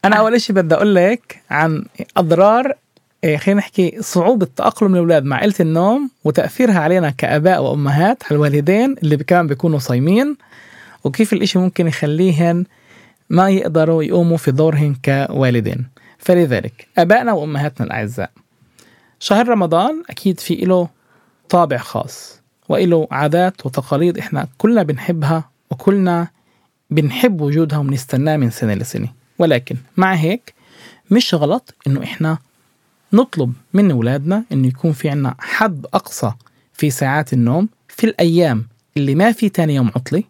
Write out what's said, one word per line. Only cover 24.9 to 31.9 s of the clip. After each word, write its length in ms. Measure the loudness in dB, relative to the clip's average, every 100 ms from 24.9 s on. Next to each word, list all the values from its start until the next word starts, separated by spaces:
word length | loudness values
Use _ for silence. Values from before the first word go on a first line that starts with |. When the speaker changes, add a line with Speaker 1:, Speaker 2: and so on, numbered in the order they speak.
| -4 -4 -2 0 -2 -4 _ _
Speaker 1:
وكلنا 560 | -2 0 2 0 0 -4 _ _ _ _ _ _
بنحب 520 | 0 0 2 0 2
وجودها 360 | -2 0 0 -2
وبنستناه 600 | -2 -4 -2 -2 0 0
من 120 | 0
سنة 240 | -2 -4
لسنة، 340 | -2 -4 -6 -8 -10 _ -2
ولكن 360 | 0 0 -2 -12 -8 -2
مع 160 | 0
هيك 400 | 0 -2 -4 -8 _ _ -20 -20 _ _
مش 220 | 0 2
غلط 420 | 0 0 -2 -6 _
إنه 160 | -4